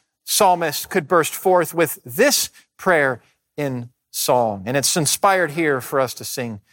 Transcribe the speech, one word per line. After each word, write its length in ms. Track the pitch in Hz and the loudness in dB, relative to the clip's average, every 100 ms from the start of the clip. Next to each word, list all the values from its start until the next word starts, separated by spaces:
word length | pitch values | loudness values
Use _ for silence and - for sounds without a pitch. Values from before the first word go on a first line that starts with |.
| _ _ - | _ _ -4
psalmist 640 | - 202 175 165 - - | 2 4 4 0 -4 -4
could 180 | 190 143 | -4 2
burst 260 | 175 147 | 2 2
forth 400 | - 196 180 156 | -2 2 2 2
with 260 | 165 160 - | 0 -2 -2
this 460 | 123 127 277 226 - _ _ - | -6 2 2 2 -2 _ _ -6
prayer 440 | 185 165 139 117 _ _ _ - | 0 2 2 -2 _ _ _ -8
in 360 | 143 123 120 _ _ | -6 -6 -10 _ _
song. 520 | - - 127 113 101 95 | -4 2 2 2 -2 -4
And 100 | 139 | -2
it's 220 | 175 180 | 0 0
inspired 540 | 147 - 202 190 165 | -2 0 2 2 0
here 280 | 151 156 135 | -2 0 -2
for 200 | - 139 | -2 -2
us 140 | 127 - | -2 -4
to 100 | 117 | -10
sing 360 | - 120 104 _ | -8 -8 -10 _